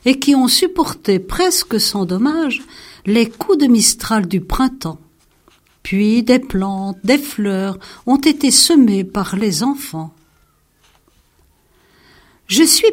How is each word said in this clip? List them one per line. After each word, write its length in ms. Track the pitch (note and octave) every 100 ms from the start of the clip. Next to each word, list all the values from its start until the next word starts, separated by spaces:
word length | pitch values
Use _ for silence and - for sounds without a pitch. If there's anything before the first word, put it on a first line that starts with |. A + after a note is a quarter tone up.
| -
et 120 | C4+
qui 160 | C#4
ont 140 | C#4 B3+
supporté 720 | - F#4 F#4 D#4 - - F#3+
presque 600 | F#3 - F4+ F4 - A3
sans 260 | - G3+ F3+
dommage 580 | F#3 B3+ D#4+ D4+ - - - - - -
les 240 | A3 A3+
coups 300 | - - F4+
de 80 | C#4+
mistral 600 | A#3 G#3 - - A3 F3
du 140 | F#3
printemps. 560 | - - B3+ B3+ E3 D3+ _ _ _ _ _ _ _ _
Puis 400 | - F#3+ G#3 A3+
des 160 | A#3 B3+
plantes, 580 | C4 F#3+ G3 G3 G3 F#3+
des 160 | F#3+ C#4
fleurs 580 | C#4 - G#3 F#3+ G3 F#3+ - - -
ont 100 | C4+
été 320 | C#4+ D4 C4+
semées 540 | - - E4 A#3+ G3
par 320 | F#3 G#3 F#3 F#3+
les 260 | G#3+ D#3
enfants. 500 | A#3+ C#4 - D#3+ D#3+ _ _ _ _ _ _ _ _ _ _ _ _ _ _ _ _ _ _ _ _ _ _ _ -
Je 160 | -
suis 280 | E4 - A4+